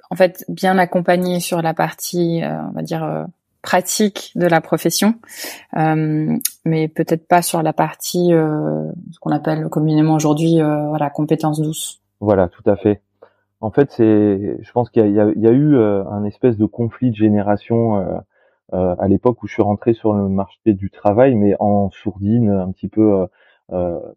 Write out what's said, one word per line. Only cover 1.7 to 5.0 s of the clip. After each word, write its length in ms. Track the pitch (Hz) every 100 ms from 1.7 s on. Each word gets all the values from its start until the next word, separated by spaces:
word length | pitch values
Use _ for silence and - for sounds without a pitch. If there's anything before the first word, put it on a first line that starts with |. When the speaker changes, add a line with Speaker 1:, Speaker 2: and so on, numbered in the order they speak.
Speaker 1:
partie, 680 | 156 160 - - 175 170 165
euh, 200 | 160 - 78
on 20 |
va 100 | -
dire, 220 | 160 160
euh, 200 | 156 156 170 - _ _
pratique 720 | - 180 180 - 214 - - -
de 100 | 175
la 160 | 165
profession, 540 | - 160 170 -